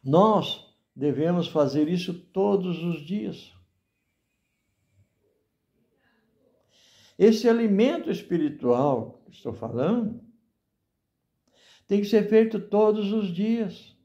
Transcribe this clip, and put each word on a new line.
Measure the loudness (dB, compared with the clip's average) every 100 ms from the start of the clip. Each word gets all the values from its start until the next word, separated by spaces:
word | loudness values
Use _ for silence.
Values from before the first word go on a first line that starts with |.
Nós | 2 4 4 2 -2 -10 _ _ _ -6
devemos | -4 -2 0 -2 -2
fazer | 0 0 0 -2
isso | -2 -6 -12 -10
todos | -4 0 0 -2 -6
os | -6 -8
dias. | -8 -8 -8 -12 -18 _ _ _ _ _ _ _ _ _ _ _ _ _ _ _ _ _ _ _ _ _ _ _ _ _ _ _ _ _ _ _ _ _ _ _ _ 4
Esse | 4 6 2
alimento | 2 2 2 2 0 -6
espiritual | -8 -4 -2 -2 -2 0 2 2 0 -6 -16 -20
que |
estou | -14 -12
falando | -10 -10 -4 -2 -2 -4 -8 -20 _ _ _ _ _ _ _ _ _ _ _ _ _ _ _ _
tem | -2
que | 2
ser | 0 4
feito | 4 4 -2 -2
todos | 2 2 2 -2
os | -2 -4
dias | -4 -2 -2 -4 -10 -20 _